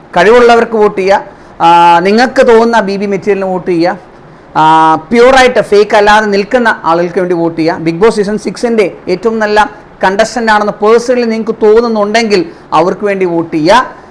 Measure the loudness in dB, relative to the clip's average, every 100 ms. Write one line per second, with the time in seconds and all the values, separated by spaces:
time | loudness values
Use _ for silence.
0 | -6 0 4 4 4 2 0 0 -2 0
1 | -2 -2 -4 -20 -20 -2 2 4 4 4
2 | 2 0 0 2 4 4 2 0 -2 -4
3 | -4 -4 -2 -4 -4 -6 -4 -2 -2 -4
4 | -12 -20 -20 -20 -10 -2 2 2 2 0
5 | -2 2 4 4 2 0 0 0 2 2
6 | 2 2 2 -2 -2 -2 -2 -2 -2 -2
7 | -2 -4 -4 -2 -4 -4 -4 -4 -6 0
8 | 0 0 -4 -6 -8 -6 -4 -2 -2 -4
9 | -8 -4 -4 -4 -2 0 -2 -4 -20 -6
10 | -2 -2 -2 -2 0 0 0 -2 2 2
11 | 2 -2 -2 -4 -6 -2 2 2 2 -2
12 | -2 -2 0 -2 -2 -8 -4 -2 -2 -2
13 | -4 -2 -2 -4 -4 -2 0 2 0 -8
14 | -20